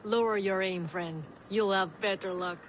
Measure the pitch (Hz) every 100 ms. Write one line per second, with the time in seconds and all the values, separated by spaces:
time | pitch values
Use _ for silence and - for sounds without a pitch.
0 | 208 233 226 214 196 190 190 180 170 180
1 | 170 160 151 - - 208 208 196 185 -
2 | 208 190 190 180 180 175